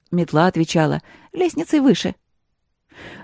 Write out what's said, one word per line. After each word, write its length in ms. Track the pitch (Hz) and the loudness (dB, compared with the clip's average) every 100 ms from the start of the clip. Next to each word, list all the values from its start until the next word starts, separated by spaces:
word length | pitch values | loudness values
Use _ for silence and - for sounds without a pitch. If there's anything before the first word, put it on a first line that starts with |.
| _ | _
Метла 360 | 175 170 151 180 | -2 0 2 2
отвечала: 540 | 170 165 170 156 147 - - _ | 2 0 0 0 -2 -6 -20 _
"Лестницей 460 | - 359 - 330 302 | -4 -4 -2 -2 2
выше". 360 | 269 - 185 - _ _ _ _ _ _ _ - - - | 2 2 -2 -10 _ _ _ _ _ _ _ -20 -20 -20